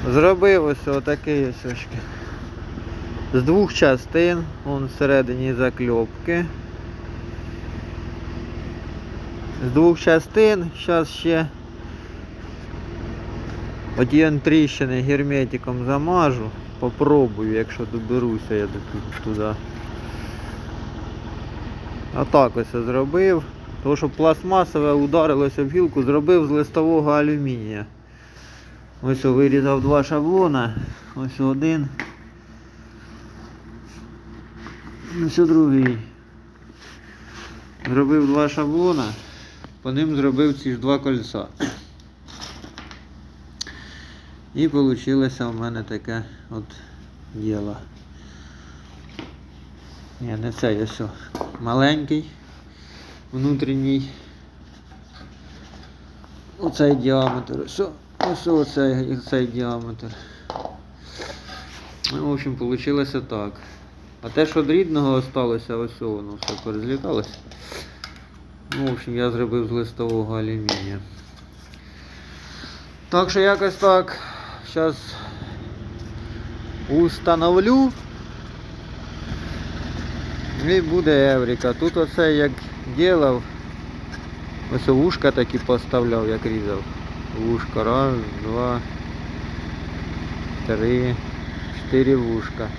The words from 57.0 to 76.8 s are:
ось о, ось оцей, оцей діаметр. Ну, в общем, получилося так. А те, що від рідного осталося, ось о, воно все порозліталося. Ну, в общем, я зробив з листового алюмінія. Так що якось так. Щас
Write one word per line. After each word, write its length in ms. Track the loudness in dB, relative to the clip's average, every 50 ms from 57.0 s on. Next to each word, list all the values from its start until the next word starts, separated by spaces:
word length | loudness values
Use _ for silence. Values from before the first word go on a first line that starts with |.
| 4 2 2 4 2 2 0 -2 -4 -6 -6 -6 -6
ось 160 | -6 -4 -4
о, 100 | -4 -4 -4 -14 -20 -20 -4 -2
ось 280 | -2 -2 -2 -2 0
оцей, 680 | 2 4 4 4 2 2 2 2 2 2 0 -2 -2 -4
оцей 300 | -6 -4 -2 0 0 0
діаметр. 600 | 0 -2 -4 -4 -4 -4 -6 -6 -8 -10 -10 -12 -12 -12 -14 -16 -18 -20 -20 -12 -10 -10 -8 -8 -10 -12 -14 -20 -20 -20 -20 -20 -18 -16 -14 -14 -14 -14 -14 -14 -16 -16 -16 -16 -16 -18 -18 -18 -18 -14 -8 -6 -4
Ну, 140 | -4 -2 -2
в 40 | -2
общем, 260 | -2 -2 -2 -4 -4
получилося 640 | -4 -2 -2 -2 -2 0 0 0 0 0 -2 -4 -6
так. 320 | -6 -6 -6 -6 -6 -8 -10 -14 -18 -20 -20 -20 -20 -20 -20 -20 -20 -20 -20 -14
А 60 | -14 -4
те, 180 | 2 2 2
що 160 | 4 4 0
від 80 | 2 4
рідного 420 | 4 4 4 4 2 2 2 4
осталося, 640 | 2 2 0 -2 -2 0 0 0 0 -2 -4 -6 -4
ось 260 | -4 -4 -6 -6 -8
о, 60 | -6 -4
воно 300 | -4 -6 -6 -10 -10 -8
все 140 | -8 -8 -8 -8 -6
порозліталося. 640 | -6 -6 -4 -4 -4 -4 -4 -2 -2 -2 -2 -2 -4 -12 -18 -18 -20 -20 -18 -16 -14 -14 -14 -14 -14 -16 -18 -18 -18 -18 -20 -20 -20 -20 -20 -20 -20 -20 -20 -12 -8 -4
Ну, 80 | -2 -2
в 60 | -2
общем, 240 | -2 -4 -6 -4 -2
я 140 | 0 0 0
зробив 380 | 0 0 -2 0 0 -2 0 0
з 20 |
листового 680 | -2 -2 -2 -4 -4 -4 -2 0 0 0 0 -2 -2 -2
алюмінія. 600 | -2 -2 -2 -2 -2 -2 -2 -2 -4 -6 -6 -8 -10 -14 -18 -18 -20 -20 -20 -20 -20 -20 -20 -20 -20 -20 -20 -20 -20 -20 -20 -20 -20 -20 -18 -18 -18 -18 -18 -18 -18 -18 -16 -16 -16 -16 -16 -16 -18 -18 -20 -20 -8 0
Так 220 | 2 2 2 4
що 100 | 4 4
якось 340 | 6 6 4 4 2 -2 0
так. 440 | 4 6 8 8 8 4 0 -6 -10 -10 -12 -12 -12 -12 -14 -14 -14 -14 -6
Щас 260 | -2 0 0 0 0 -2 -10 -12 -12 -12 -12 -12 -12 -12 -12 -12 -12 -12 -12 -12 -12 -12 -12 -12 -12 -12 -12 -12 -12 -12 -12 -12 -12 -10 -10 -12 -12 -12 -12 -12 -10 -10